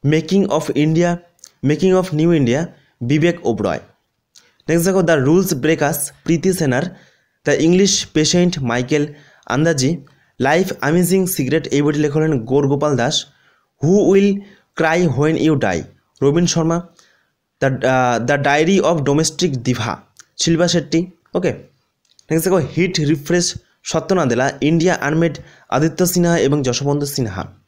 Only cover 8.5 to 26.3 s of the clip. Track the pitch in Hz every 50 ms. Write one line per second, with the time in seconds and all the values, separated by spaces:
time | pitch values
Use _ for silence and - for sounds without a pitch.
8.5 | 175 143 135 120 117 123 127 127 156 147 147 147 147 - - - _ _ _ -
9.5 | 117 131 156 170 165 139 127 135 170 - - - _ _ _ _ _ _ 123 135
10.5 | 151 170 190 190 - - - 139 156 175 180 175 190 190 185 180 185 - 135 127
11.5 | 147 160 151 - - 143 147 147 151 147 151 151 139 156 156 160 156 127 110 110
12.5 | 127 143 143 139 143 139 151 151 143 120 117 139 156 - - - _ _ _ _
13.5 | _ _ _ _ _ _ - 151 190 208 185 147 196 196 196 202 196 202 196 -
14.5 | - _ _ _ _ - 160 156 165 175 180 165 123 123 147 156 165 - 123 156
15.5 | 156 135 - 101 90 82 - - - _ _ _ _ _ 135 139 147 170 175 175
16.5 | - 170 160 165 165 175 175 - _ _ _ _ _ _ _ _ _ _ _ _
17.5 | _ _ - 135 135 - - 127 131 127 127 123 120 113 117 127 143 143 139 143
18.5 | 143 151 156 165 196 190 - 147 175 160 139 143 139 147 160 156 - - 180 180
19.5 | 135 127 113 127 123 - 107 117 82 - - _ _ - - _ _ - - 165
20.5 | 170 156 175 170 175 175 151 143 165 165 180 180 - _ _ _ _ - 185 160
21.5 | 117 - - _ _ _ _ _ _ _ _ _ _ _ _ _ 160 165 160 185
22.5 | 185 185 139 135 - 156 180 190 185 - 151 143 160 147 143 - 170 175 175 -
23.5 | - - _ _ _ _ _ - - 160 156 - 196 185 160 127 117 117 131 139
24.5 | - - - 147 165 170 156 185 170 - - 139 151 160 170 170 - - - -
25.5 | - _ _ _ - 131 151 160 160 - 185 175 - 180 175 170